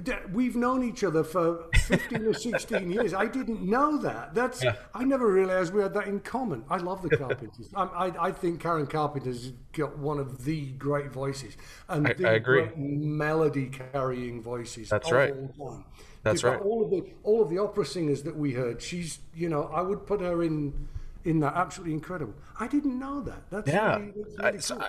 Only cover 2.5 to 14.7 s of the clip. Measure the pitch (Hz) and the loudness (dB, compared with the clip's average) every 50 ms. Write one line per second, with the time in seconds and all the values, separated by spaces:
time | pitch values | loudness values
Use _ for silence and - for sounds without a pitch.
2.5 | 214 - - - 226 190 190 175 180 226 240 175 180 190 208 233 226 262 233 233 | -2 -2 -2 -2 -2 -2 0 0 0 2 0 0 0 0 0 0 -2 -2 -2 -2
3.5 | 226 190 180 185 220 254 285 302 302 269 214 143 110 113 123 - 160 220 247 247 | -4 -2 0 2 4 4 4 4 2 0 0 -2 -4 -4 -8 -4 0 0 0 0
4.5 | - - 127 120 104 - - - - 214 254 269 277 254 240 214 185 190 190 185 | 0 0 2 2 2 0 -4 -10 -6 -2 2 2 4 4 6 6 6 6 6 4
5.5 | 185 185 185 165 196 208 196 196 170 208 190 196 196 196 - - - 254 254 208 | 4 2 2 2 2 2 2 2 0 -2 0 0 -2 -4 -4 -4 -2 -2 0 -2
6.5 | 143 110 117 - 170 190 175 175 190 185 180 151 151 143 139 123 135 120 117 104 | -2 -4 -2 -2 -2 -2 -2 -2 -4 -4 2 2 2 2 2 0 -4 -4 -6 -10
7.5 | - - 107 - - 196 180 - 170 175 - - 165 170 170 190 180 - 185 170 | -14 -16 -16 -6 -4 -2 -2 -2 -2 -2 -2 -2 0 0 -2 -2 -2 -2 -2 -2
8.5 | 170 147 - 165 170 160 143 135 - 151 151 143 143 135 127 127 123 120 120 131 | -2 -2 0 0 0 0 0 0 0 0 0 0 -2 -4 -4 -4 -6 -6 -8 -12
9.5 | 127 - - - - 160 147 131 - 147 139 151 147 143 135 127 123 117 120 147 | -12 -14 -16 -8 -4 -4 -4 -4 -4 -4 -4 -2 -2 -2 -4 -4 -8 -6 -4 -2
10.5 | 160 156 139 131 131 135 135 143 147 143 143 135 123 131 139 139 135 135 127 - | -2 -2 -4 -6 -8 -4 -2 0 0 0 -2 -4 -6 -4 -4 -4 -4 -4 -8 -12
11.5 | - - - - - - - - - 147 147 135 117 - 120 113 110 110 110 123 | -14 -16 -16 -18 -18 -16 -8 -4 0 2 2 2 2 4 4 6 6 6 6 6
12.5 | 131 135 113 110 - 147 139 143 143 147 151 151 151 151 151 151 156 160 160 147 | 6 6 6 4 -2 -4 -4 -2 0 0 0 0 0 0 0 2 4 4 4 4
13.5 | 143 139 131 131 135 - 131 127 139 139 131 131 127 123 123 120 120 117 110 117 | 4 2 -2 -4 -6 -10 -10 -6 -4 -2 0 0 0 -2 -4 -4 -6 -6 -6 -6
14.5 | 123 120 117 - | -6 -6 -6 -8